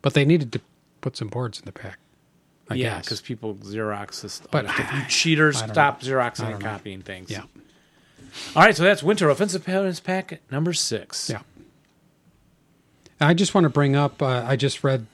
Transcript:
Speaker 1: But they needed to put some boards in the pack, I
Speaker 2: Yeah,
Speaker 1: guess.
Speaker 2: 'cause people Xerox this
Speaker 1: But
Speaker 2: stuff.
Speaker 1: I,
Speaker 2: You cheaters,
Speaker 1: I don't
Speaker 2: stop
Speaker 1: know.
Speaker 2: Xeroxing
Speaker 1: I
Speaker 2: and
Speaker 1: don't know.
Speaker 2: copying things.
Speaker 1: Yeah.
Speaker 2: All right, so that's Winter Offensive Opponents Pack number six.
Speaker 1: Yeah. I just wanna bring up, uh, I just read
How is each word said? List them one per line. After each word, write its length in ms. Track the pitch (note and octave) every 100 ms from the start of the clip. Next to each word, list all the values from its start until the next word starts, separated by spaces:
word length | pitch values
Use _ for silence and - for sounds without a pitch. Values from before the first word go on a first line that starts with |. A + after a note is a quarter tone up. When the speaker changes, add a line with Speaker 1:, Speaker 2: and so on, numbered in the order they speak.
Speaker 1:
But 120 | C#3+
they 100 | C#3+
needed 280 | C#3+ E3+ B2+
to 80 | A2 _ _ _ _
put 160 | B2+ -
some 100 | G#2+
boards 320 | A2+ B2 -
in 60 |
the 80 | -
pack, 260 | - F#2 - _ _ _ _ _ _ _
I 60 | B2
Speaker 2:
Yeah, 200 | B2 F#2
Speaker 1:
guess. 100 | -
Speaker 2:
'cause 120 | G#2+
people 360 | - A#2 A2 G2+
Xerox 680 | G#2 G#2 G#2+ G2+ G2+ -
this 180 | G#2 - -
Speaker 1:
But 140 | D3+ G#2
Speaker 2:
stuff. 180 | - C3+
Speaker 1:
I, 80 | C#3
Speaker 2:
You 40 | A#2+
cheaters, 480 | - E3 D#3 D#3 C3+
Speaker 1:
I 60 | A2
don't 80 |
Speaker 2:
stop 280 | A2 C#3+ C#3
Speaker 1:
know. 60 | B2+
Speaker 2:
Xeroxing 300 | C3+ A#2+ -
Speaker 1:
I 0 |
Speaker 2:
and 80 | A2
Speaker 1:
don't 100 | G#2
know. 80 | G#2
Speaker 2:
copying 320 | G#2 G#2 F#2+
things. 260 | F#2 F#2 F#2
Speaker 1:
Yeah. 120 | G#2 - - _ _ _ _ _ _ - - -
Speaker 2:
All 80 | -
right, 120 | G3 F#3
so 80 |
that's 180 | F3+ G3+
Winter 260 | D3 G#3 E3
Offensive 340 | C#3 G3+ F3+
Opponents 360 | E3+ F#3+ F#3+ E3+
Pack 420 | - F#3 F#3 E3 _
number 220 | C#3 D#3+
six. 560 | E3+ - G#2+ - - -
Speaker 1:
Yeah. 120 | G#2 - _ - _ _ _ _ _ _ _ _ _ _ _ _ _ - _
I 140 | D3
just 180 | E3+ F#3+
wanna 140 | G3+ D#3+
bring 260 | C3+ C#3+ C#3
up, 260 | C#3+ -
uh, 220 | C3+ B2+ A#2+
I 80 | C3+
just 260 | C3+ -
read 220 | C#3 C3+ A2